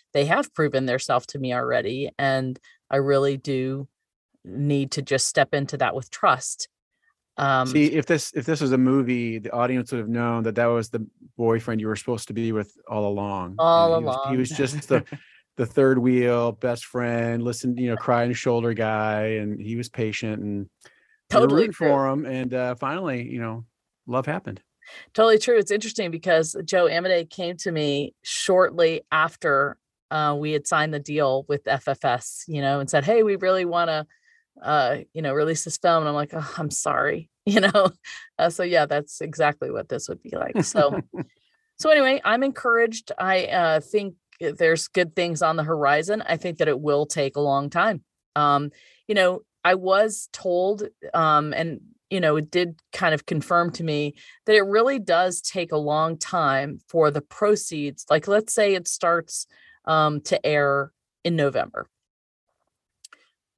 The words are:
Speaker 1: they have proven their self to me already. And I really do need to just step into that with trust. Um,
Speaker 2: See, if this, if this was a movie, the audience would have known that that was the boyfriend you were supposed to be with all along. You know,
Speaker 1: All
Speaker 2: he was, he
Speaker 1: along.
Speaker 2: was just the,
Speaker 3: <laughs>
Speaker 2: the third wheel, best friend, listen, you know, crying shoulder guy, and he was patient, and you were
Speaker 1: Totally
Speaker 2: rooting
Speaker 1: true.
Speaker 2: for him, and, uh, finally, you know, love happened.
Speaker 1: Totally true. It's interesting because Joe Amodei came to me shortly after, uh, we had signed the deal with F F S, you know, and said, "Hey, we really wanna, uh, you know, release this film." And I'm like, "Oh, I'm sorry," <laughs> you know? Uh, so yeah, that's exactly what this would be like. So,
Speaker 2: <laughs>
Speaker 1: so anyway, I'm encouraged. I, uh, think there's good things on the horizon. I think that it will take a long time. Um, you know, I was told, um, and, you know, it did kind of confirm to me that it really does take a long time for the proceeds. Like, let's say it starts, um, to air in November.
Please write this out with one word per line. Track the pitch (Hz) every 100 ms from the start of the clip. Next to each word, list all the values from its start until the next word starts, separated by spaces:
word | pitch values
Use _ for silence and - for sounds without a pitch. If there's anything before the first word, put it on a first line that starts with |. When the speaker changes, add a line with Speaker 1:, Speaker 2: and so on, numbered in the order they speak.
| _
Speaker 1:
they | 143 143
have | 214 -
proven | - 151 131 131
their | 131
self | - 123 -
to | 143
me | 127
already. | 123 123 120 98 131 143 -
And | 139 131 131 127 _ _ -
I | 139
really | 139 139 139 135
do | 135 131 131 135 139 _ _ _ _ _
need | 98 107 143 143 135
to | 151
just | 135 135 -
step | 160 135
into | 143 139 139
that | 120 123
with | -
trust. | - 190 127 - - - _ _ _ _ _ _ -
Um, | 139 131 127
Speaker 2:
See, | 147 147
if | 156 -
this, | 160 - 151
if | 135
this | 151
was | 139
a | 127
movie, | 127 135 123 123 117 113
the | 101
audience | 120 123 127 117
would | 123
have | 110
known | 117 120 117
that | 113 110
that | 117
was | 117 113
the | 113 107 _ - -
boyfriend | 113 113 117 110
you | 107
were | 104
supposed | - 113 -
to |
be | 110 113
with | 107 101 _ -
all | 107 101
along. | 101 101 98 90
You | 107
know, |
Speaker 1:
All | 165 165 165 165
Speaker 2:
he | 151
was, | 131
he | 135
Speaker 1:
along. | 131
Speaker 2:
was | 123
just | 147 131 147 -
the, | 123 - 143 _
Speaker 3:
<laughs> | _ _ -
Speaker 2:
the | 117
third | - 135 127
wheel, | 123 123 120 120 120
best | 104 127 120 -
friend, | 123 120 117 117 117
listen, | 120 117 127 123
you | 123
know, | 113
crying | - 120 120
shoulder | 113 131 117 117
guy, | 110 110 107 107 107 110 110
and | 104 104
he | 104 117
was | 117
patient, | - 110 104 110 107
and | 104 101
you |
were | 101 _ - _ _ _ - 214
Speaker 1:
Totally | - 160
Speaker 2:
rooting | 220
Speaker 1:
true. | - 156
Speaker 2:
for | 139 135
him, | 139 135
and, | 131 127
uh, | 127 123 120
finally, | 135 175 175 123 120
you | 123
know, | 113 113 117 _ _ _ -
love | 127 143
happened. | 175 - 104 _ _ - - -
Speaker 1:
Totally | - 226 214
true. | 247 226
It's | 196
interesting | 208 220 - 180
because | 165 185 160 160 - 165
Joe | 185 170
Amodei | 165 185 175 165
came | - 175 180
to | 185
me | 160 147 143 143 -
shortly | - - - 185 180 170 165 160 -
after, | 156 160 - 160 139 143 - _ _ -
uh, | 156 151 147
we | 151
had | 151 -
signed | 160 156
the | 147
deal | 143 147 139 135 139
with | 143 139
F | 139 -
F | 139
S, | 135 120 - - -
you | 151
know, | 139 139
and | 135
said, | 151
"Hey, | 143 233
we | 214 196
really | 185 190 175
wanna, | 170 165 156 151 _ _ _ _ _
uh, | 131 151 123 143 -
you | 160
know, | 147
release | 143 156 160
this | 160 -
film." | 175 165
And | 151
I'm | 147
like, | 147
"Oh, | 160 147 -
I'm | 151
sorry," | - 151 131 143 - - _
<laughs> | 202
you | 202
know? | 196 208 185 - - - - -
Uh, | 165
so | 170
yeah, | 175 165 147
that's | 147 147 -
exactly | 156 156 147 147 -
what | 110 -
this | - -
would | -
be | - -
like. | 64 202
So, | - - 143 - - - - _
Speaker 2:
<laughs> | _ _ _ -
Speaker 1:
so | 311
anyway, | 302 262 277 -
I'm | 240
encouraged. | 277 - 247 233 226 226 - -
I, | 185 185 -
uh, | 180 165 156
think | - 214 196 - _ -
there's | 165 156 165 165 -
good | 185 175 180
things | 175 156
on | 165 165
the |
horizon. | 151 160 143 147 170 214 -
I | 165
think | 180 156
that | 156
it | 135
will | 147 143 147
take | 160 139 147
a |
long | 143 139 143
time. | 170 214 170 - _ _ 151
Um, | 147 143 147 - _ _ -
you |
know, | 208 180 180 - _
I | 175 185
was | 185 196 220 208 -
told, | - 185 175 190 208 208 - -
um, | 165 156 151 151
and, | 139 165 135 - _ -
you | 190
know, | 160 151
it | 151
did | 180 175 160 _
kind | - 175
of | 151 -
confirm | 156 - 175 175
to | 175
me | 165 147 147 - - - -
that | 214
it |
really | 196 208 254 269
does | 185 170 185 180
take | - 190 165
a | 151
long | 147 151 160 160
time | - 180 147 135 135 123 _
for | 165 151
the | 147
proceeds. | - - 208 208 - 156 143 139 -
Like, | 156 196
let's | 208 220
say | - 202 190
it | 170
starts, | - 175 170 165 - - _ _ _
um, | - 156 151 147
to | - 170 151
air | 147 143 139 139 _ _ _ 170
in | 165
November. | 143 123 - - - _ _ _ _ _ _ _ _ _ _ _ - _ _ _ _